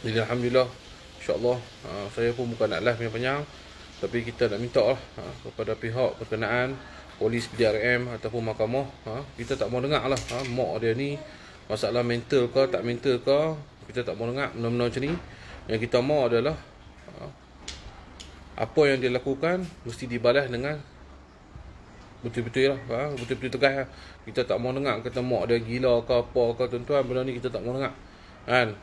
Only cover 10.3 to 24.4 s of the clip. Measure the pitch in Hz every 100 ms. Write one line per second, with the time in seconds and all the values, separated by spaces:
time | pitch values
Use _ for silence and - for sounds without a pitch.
10.3 | 120 131 123 101 101 113 120 139 143 -
11.3 | - - - - 107 104 120 120 120 113
12.3 | 135 120 131 135 90 117 120 139 123 135
13.3 | 143 160 151 143 - - 101 113 101 113
14.3 | 131 143 113 117 120 120 123 139 175 -
15.3 | - - - - 110 120 123 131 151 120
16.3 | 117 131 160 - - - - - - 143
17.3 | - - - - - - - - - -
18.3 | - - - 113 - 143 135 123 123 139
19.3 | 135 160 185 170 - 120 113 123 120 120
20.3 | 135 135 120 139 151 - - - - -
21.3 | - - - - - - - - - 120
22.3 | 120 117 131 135 131 117 117 147 135 117
23.3 | 117 127 123 135 135 131 - - - -
24.3 | 110